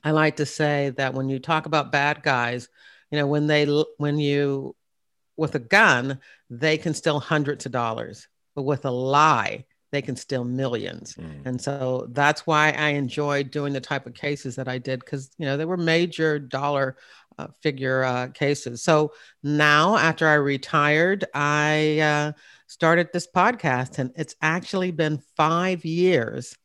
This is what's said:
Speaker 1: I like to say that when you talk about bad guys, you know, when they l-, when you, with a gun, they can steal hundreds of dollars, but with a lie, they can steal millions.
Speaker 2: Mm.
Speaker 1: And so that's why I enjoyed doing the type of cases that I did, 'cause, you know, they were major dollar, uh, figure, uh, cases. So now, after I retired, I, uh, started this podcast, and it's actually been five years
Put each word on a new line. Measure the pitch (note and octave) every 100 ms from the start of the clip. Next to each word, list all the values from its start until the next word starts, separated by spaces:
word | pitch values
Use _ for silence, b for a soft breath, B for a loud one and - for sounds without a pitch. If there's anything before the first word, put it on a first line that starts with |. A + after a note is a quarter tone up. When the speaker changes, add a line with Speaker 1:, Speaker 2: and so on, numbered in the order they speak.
Speaker 1:
I | D3+
like | D#3 D#3 D3+
to | D3
say | - D3+ D3 C#3 B2+
that | C3+
when | C3 C3+
you | C3+
talk | C3 D#3+ D3+
about | D#3 C3+
bad | C#3+ C#3+ D3
guys, | - C3 A#2+ B2 A#2+ b b b b
you | D3
know, | C#3+
when | D3 D3+
they | D3+ D3
l-, | D3 D3+ -
when | D3 D3
you, | C#3+ C#3+ C#3+ C#3 C3+ - _ _ _ _ _ -
with | D#3
a | C#3+
gun, | A#2+ G3 A3 B2+ C3 C3+ b b _
they | A#2+ D#3 D#3
can | D#3+
steal | D3+ - D3
hundreds | - D#3 C#3+ C#3+ -
of |
dollars, | B2 A#2 A2+ A#2 A2 - _ _
but | -
with | C3+ C#3 C#3
a |
lie, | B2 C3 C#3+ D#3 C3 G2+ - - _ _
they | C#3+
can | C3+ B2
steal | - C3+
millions. | B2 B2 C3+ A#2+ G2 E2 -
Speaker 2:
Mm. | - D#3+ D3 C3+
Speaker 1:
And | B2+
so | - C#3 C3 B2+ -
that's | B2 C#3+ D3 -
why | D3+ D#3
I | D3 D3+
enjoyed | C#3+ C3+ B2+ D3 C#3+ C#3
doing | D3 C#3+
the | C#3
type | C3 C#3 B2+
of |
cases | B2 D3 C#3+ C3+ A#2+
that | B2+
I | B2+
did, | B2 C3 -
'cause, | C#3+ C3+ _
you | D3+
know, | C#3
they |
were | D#3+ F3+
major | E3 E3 F3 D#3 D#3+ D3+
dollar, | C3+ C3+ C#3+ C#3+ C3+ C3 B B B -
uh, | D3 -
figure, | D#3+ C3+ C3 C3
uh, | C3 B2 B2+
cases. | - C#3+ C#3+ - A#2+
So | - D#3 D3+ B B B
now, | C#3+ D3 D3+ D3 E3 E3+
after | D#3 D#3+ D#3+
I |
retired, | D3+ C#3+ C#3 - D#3+ D3 D3+ F3 G3 G3
I, | C#3 D3 D3 D3+ D3+ D3+ D3+
uh, | D#3 D3 D3+ D3+ b b b
started | - E3 E3+ E3+
this | F3 -
podcast, | F3+ G3 B3 E3 B2+ B2+ -
and | B2+ B2+
it's | D#3 -
actually | D#3 E3+ F3+ G3 F#3
been | D#3+ D#3 D3+ - _
five | D#3 E3 F#3 F3+
years | D#3+ D#3+ F3+ E3+ A2+ - B2+ -